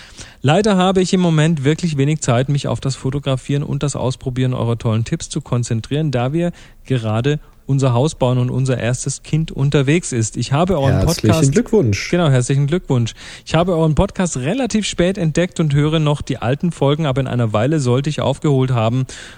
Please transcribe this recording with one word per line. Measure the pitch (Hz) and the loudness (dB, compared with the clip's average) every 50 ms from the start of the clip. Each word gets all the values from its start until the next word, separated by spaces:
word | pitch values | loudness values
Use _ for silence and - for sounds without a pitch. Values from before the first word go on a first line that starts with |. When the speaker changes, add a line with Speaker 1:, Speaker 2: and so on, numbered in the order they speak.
| - - - - - - - - | -20 -20 -20 -20 -20 -20 -18 -2
Speaker 1:
Leider | - 139 156 190 208 220 196 | 0 2 2 4 2 2 2
habe | 185 180 185 190 190 | 2 2 2 2 2
ich | 185 - - | 2 2 2
im | 185 | 2
Moment | 180 170 160 156 151 160 170 147 127 | 2 4 4 4 4 2 2 2 2
wirklich | 139 156 - - 170 151 | 0 0 0 -2 -4 0
wenig | 135 135 143 156 151 | 0 0 0 0 -2
Zeit, | - - 120 120 131 | 0 0 2 2 2
mich | 131 143 143 - 131 | 0 -2 -2 0 -2
auf | 117 113 | -4 -2
das | - 135 131 | -4 -6 -6
Fotografieren | - - 135 131 147 139 139 135 127 - - 143 143 147 | -4 -6 -4 -4 -4 -4 -2 -4 -4 -2 -4 -4 -4 -2
und | - 135 143 151 | -4 -4 -4 -4
das | 143 - | -4 -4
Ausprobieren | - - 127 131 - - 135 123 123 127 127 127 | -2 -4 -4 -4 -4 -8 -6 -2 -2 -2 -2 0
eurer | 117 113 117 117 | -2 -2 -2 -2
tollen | 110 - 120 107 113 113 | -2 0 0 0 0 0
Tipps | - 165 165 - - | -2 -4 -6 -6 -6
zu | - 165 | -8 -8
konzentrieren, | 147 - 127 120 117 - 117 110 107 - 135 147 160 151 | -4 -2 -2 -2 -2 -2 -4 -4 -4 -4 -2 -2 -2 0
da | 127 123 120 131 | 0 0 -2 0
wir | 147 170 170 175 - - - - - - - | 0 0 -2 -2 -4 -8 -20 -20 -20 -20 -6
gerade | - 131 123 110 110 107 113 123 143 147 151 - - - - _ | -2 -2 -2 0 0 0 0 2 0 0 -2 -4 -12 -20 -18 _
unser | - 135 139 131 131 120 | -2 0 2 2 2 4
Haus | 120 135 160 - | 2 2 0 0
bauen | - 131 123 127 | 0 0 2 2
und | 127 123 127 | 2 0 0
unser | 123 123 135 131 127 | 0 0 0 0 0
erstes | 113 101 117 127 127 - 139 - - - | 0 0 -2 -2 -2 -4 -6 -6 -8 -6
Kind | - - 156 160 - | -2 -2 -2 -2 -2
unterwegs | - - 135 143 147 151 135 131 151 185 - - - | -2 -2 0 2 2 2 4 4 2 0 0 -2 -2
ist. | 117 107 - - | -2 -2 -2 -2
Ich | - 120 - 135 | -6 -4 -2 0
habe | 147 180 185 190 151 | 0 2 2 2 2
euren | 135 135 135 | 2 2 4
Speaker 2:
Herzlichen | - - 147 170 - - | 4 2 2 0 2 2
Speaker 1:
Podcast“ | - - 160 156 139 | 2 4 4 4 4
Speaker 2:
Glückwunsch. | 139 202 240 - - 214 156 113 101 - - - | 4 2 2 4 2 2 4 2 0 -2 -2 -2
Speaker 1:
Genau, | - 175 175 151 | 0 2 4 4
herzlichen | 135 127 123 - 143 135 143 | 4 2 2 2 2 0 2
Glückwunsch. | 135 165 185 - - 139 120 117 110 - - - - - - - | 0 0 -2 0 0 0 0 0 -2 -6 -12 -18 -20 -20 -18 -10
„Ich | - - | -2 0
habe | 160 175 185 180 | 0 2 2 2
euren | 160 160 160 151 | 2 2 2 4
Podcast | 131 185 202 - - 190 165 - | 2 2 0 0 -4 -4 -2 -2
relativ | 131 123 143 202 269 262 208 - 220 196 | -4 -4 -2 -2 -2 -2 -2 -2 -4 -4
spät | - - - 175 180 190 | -4 -2 0 0 0 0
entdeckt | 202 175 160 147 165 175 180 - - | 0 -2 0 0 0 -2 -2 -2 -2
und | 170 151 139 | 0 0 2
höre | 147 147 156 156 165 | 2 2 2 0 0
noch | 151 147 147 143 | 0 0 0 -2
die | - - 127 | -4 -6 -6
alten | - - 113 139 147 - 175 | -4 -2 -2 -2 0 -2 -4
Folgen, | 160 - 147 135 147 151 165 | -2 0 0 0 2 0 0
aber | 143 127 135 | -2 0 -2
in | 131 | -2
einer | 120 - 123 120 110 104 | -2 -2 -2 0 0 0
Weile | 104 110 139 165 156 | 0 2 2 0 0
sollte | 135 123 120 131 143 156 | 2 2 0 0 0 -2
ich | 147 - | -4 -2
aufgeholt | - 123 139 - - 156 139 131 131 131 | -2 -2 -2 0 0 0 2 2 2 0
haben. | 127 117 110 113 120 131 131 - - - - - - | 0 0 0 0 0 0 -2 -4 -8 -16 -18 -20 -20